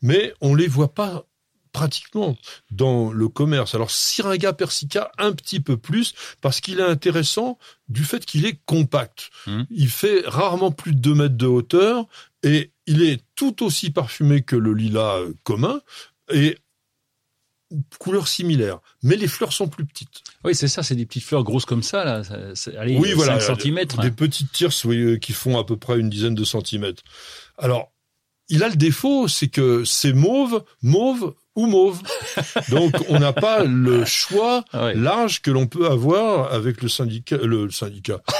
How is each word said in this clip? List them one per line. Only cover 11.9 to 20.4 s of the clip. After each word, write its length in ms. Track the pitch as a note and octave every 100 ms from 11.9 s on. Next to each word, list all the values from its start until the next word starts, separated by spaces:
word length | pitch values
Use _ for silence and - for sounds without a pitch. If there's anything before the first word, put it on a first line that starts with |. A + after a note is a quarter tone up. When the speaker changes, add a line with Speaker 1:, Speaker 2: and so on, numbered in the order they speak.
| A#3+ A3+ - - -
Speaker 1:
et 300 | C#3+ D3+ C#3+ _ -
il 160 | D3+
est 180 | E3 B2+ _ -
tout 280 | C#4 -
aussi 280 | G#3+ - F3
parfumé 500 | F3 B2+ - D3 C#3+
que 140 | - A#2+
le 180 | A2
lilas, 460 | G#2+ A2 G#2+ G#2+ F#2+
euh, 140 | F2 D#2+
commun, 380 | - G#2+ F3 C#4+ _ - - _ -
et 240 | - D3 - _ _ _ _ _ _ _ _ _ _ - D#3 - -
couleur 280 | F#3 G3 D3+
similaire. 520 | - F3 C#3+ G#2 F2 _ -
Mais 120 | B2 G#3
les 120 | F#3
fleurs 260 | - A3+
sont 140 | - F3
plus 180 | - D3
petites. 380 | - - - - _